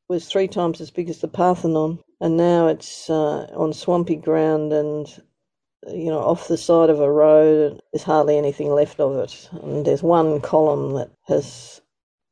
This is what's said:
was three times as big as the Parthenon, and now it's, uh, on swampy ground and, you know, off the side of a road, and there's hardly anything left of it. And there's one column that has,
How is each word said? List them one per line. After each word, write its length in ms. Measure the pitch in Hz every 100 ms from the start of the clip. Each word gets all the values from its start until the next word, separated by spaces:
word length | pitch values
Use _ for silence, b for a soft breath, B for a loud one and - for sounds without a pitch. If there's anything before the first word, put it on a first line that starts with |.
| -
was 180 | 175 -
three 220 | 196 190
times 320 | 196 170 165
as 100 | 160
big 200 | - 170
as 100 | 156
the 80 | 165
Parthenon, 720 | - 180 180 170 160 156 165 _ -
and 160 | 170 165
now 300 | 175 175 165
it's, 420 | 160 - - -
uh, 380 | 160 151 143 - -
on 180 | 160
swampy 420 | 151 - 175 175 156
ground 560 | 160 160 156 156 151
and, 500 | 151 151 151 147 - _ _ _ _ _ _ -
you 240 | - 165
know, 80 | 156
off 280 | 135 170 -
the 100 | 165
side 320 | - 170 160
of 100 | 151
a 120 | 143
road, 600 | 147 156 156 156 156 147
and 100 | - _
there's 120 | 156
hardly 340 | - 156 147 147
anything 320 | 143 143 147
left 300 | 143 147 -
of 160 | 139 135
it. 320 | - - - 170
And 220 | 147 143 143
there's 180 | 139
one 360 | 165 170 160 151
column 520 | - 156 156 143 139
that 160 | 139 - _ -
has, 540 | 147 143 - - - _ _ _ _ _